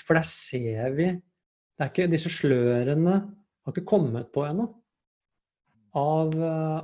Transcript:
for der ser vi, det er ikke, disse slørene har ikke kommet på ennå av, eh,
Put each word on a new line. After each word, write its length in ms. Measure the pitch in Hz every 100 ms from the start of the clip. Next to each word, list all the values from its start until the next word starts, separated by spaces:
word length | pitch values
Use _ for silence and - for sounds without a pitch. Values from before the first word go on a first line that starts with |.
| -
for 140 | 165
der 60 | 160
ser 640 | - - 127 117 110 127 139
vi, 140 | 175
det 720 | 180 - _ _ _ _ _
er 80 | 139
ikke, 200 | - 180
disse 180 | 160 170
slørene 840 | - 147 127 120 120 123 147 170 196
har 560 | 202 - _ _ -
ikke 160 | - 175
kommet 400 | 208 143 117 131
på 140 | - 147
ennå 220 | 170 233 - _ _ _ _ _ _ _ _ _ _ _ -
av, 320 | 147 156 156
eh, 480 | 160 165 160 160 156